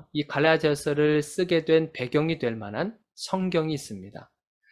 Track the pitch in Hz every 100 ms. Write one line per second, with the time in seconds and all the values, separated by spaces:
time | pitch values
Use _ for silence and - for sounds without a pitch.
0 | - 147 147 143 160 160 156 143 151 147
1 | 151 151 147 - 175 170 160 160 156 -
2 | 127 147 160 160 120 113 101 107 196 -
3 | _ - - 190 185 170 160 147 - 98
4 | 98 - - _ _ _ _